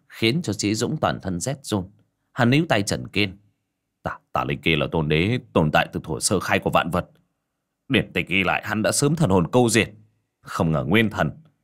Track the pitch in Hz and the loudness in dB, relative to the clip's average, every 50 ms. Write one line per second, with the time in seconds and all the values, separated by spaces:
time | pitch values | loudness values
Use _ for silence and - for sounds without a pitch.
0 | _ _ - - 113 113 135 175 - 110 98 - 110 101 110 117 120 - 156 151 | _ _ -4 0 0 2 2 0 -2 -4 -4 -2 -2 -2 0 0 -2 -4 -2 -2
1 | - 85 65 - - 95 87 85 - 127 139 - - - 107 98 87 - - _ | -2 -2 -2 -4 -6 -6 -6 -4 -4 -6 -8 -8 -6 -4 -4 -4 -4 -6 -12 _
2 | _ _ _ _ _ _ - - 120 120 135 151 175 151 127 104 104 - 76 64 | _ _ _ _ _ _ -2 0 2 4 4 4 2 2 0 0 0 -2 -4 -6
3 | 62 - - 98 104 95 98 - _ _ _ _ _ _ _ _ _ _ _ _ | -6 -4 -2 -2 -2 -2 -4 -10 _ _ _ _ _ _ _ _ _ _ _ _
4 | - - - - _ _ - 67 64 71 71 - - 82 80 73 67 67 - 82 | -12 -10 -10 -12 _ _ -4 -4 -4 -4 -6 -2 0 0 2 2 0 0 -2 -2
5 | 78 73 78 78 90 110 123 - - - - 101 82 76 78 82 - - - 87 | 0 0 2 2 2 0 -2 -4 -6 -2 0 2 2 4 2 2 0 0 -4 -8
6 | - - 71 60 - - 104 87 - - 101 95 - - - 80 71 82 85 87 | -8 -8 -6 -4 -2 -2 -2 -2 0 0 -2 0 0 2 2 2 0 0 -2 -4
7 | - - _ _ _ _ _ _ _ _ _ _ _ _ _ _ _ - 131 101 | -4 -6 _ _ _ _ _ _ _ _ _ _ _ _ _ _ _ 0 0 0
8 | - - - 92 80 - 90 98 90 87 76 - - - 104 110 101 90 - - | 0 0 -4 -6 -4 0 0 0 2 2 0 -2 -2 -4 -4 -2 -2 0 0 0
9 | 143 143 165 160 147 92 98 92 82 - - 127 123 117 104 113 92 - - - | 0 0 0 0 2 2 4 2 2 2 2 2 4 4 4 2 2 0 -4 -14
10 | - _ _ _ _ _ _ _ - - - - 90 80 78 69 64 71 98 113 | -20 _ _ _ _ _ _ _ -16 -8 -4 -2 0 0 0 0 0 2 2 2
11 | 113 98 - 95 85 69 - - - _ _ _ | 2 2 0 -2 -2 -2 -4 -8 -18 _ _ _